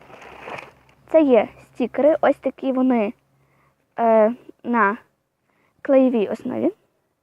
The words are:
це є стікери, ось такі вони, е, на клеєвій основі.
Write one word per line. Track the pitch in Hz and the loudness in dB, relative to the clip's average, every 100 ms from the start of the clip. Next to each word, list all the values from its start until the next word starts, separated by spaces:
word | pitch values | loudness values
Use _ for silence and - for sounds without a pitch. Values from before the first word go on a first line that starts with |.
| - - - - - - - _ _ _ _ | -20 -20 -20 -20 -18 -18 -20 _ _ _ _
це | 320 | 2
є | 285 226 - - | 4 2 0 -8
стікери, | _ - 247 - 277 320 | _ -8 -6 0 0 2
ось | - - | -2 -2
такі | 269 - 269 | -6 -8 -6
вони, | 254 262 240 202 - _ _ _ _ _ _ _ - | -2 0 0 -2 -8 _ _ _ _ _ _ _ -4
е, | 233 220 214 247 - _ | 0 2 2 -2 -14 _
на | 226 240 202 233 _ _ _ _ _ _ _ _ | -6 -2 -2 -2 _ _ _ _ _ _ _ _
клеєвій | - 269 262 240 196 | 0 2 4 0 -4
основі. | 214 254 226 277 - _ _ _ _ | -6 -8 -6 -6 -6 _ _ _ _